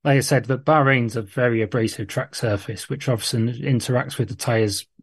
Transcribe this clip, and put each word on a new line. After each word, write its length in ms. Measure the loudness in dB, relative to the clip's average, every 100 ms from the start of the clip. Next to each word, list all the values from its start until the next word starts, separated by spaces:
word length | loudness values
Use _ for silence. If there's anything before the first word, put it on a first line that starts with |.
like 120 | 2 2
I 40 |
said, 260 | 4 0 0
the 120 | -2
Bahrain's 580 | 4 4 6 4 2 -4
a 60 |
very 400 | -6 0 2 2
abrasive 460 | 0 0 -2 -4 -6
track 260 | -6 -6
surface, 540 | -4 -2 -2 -4 -12 -8
which 200 | -6 -2
obviously 520 | -2 0 -2 -2 -2
interacts 580 | 0 0 2 -2 -2 -4
with 100 | -4
the 60 |
tyres 520 | -2 -2 2 0 -2 -10 _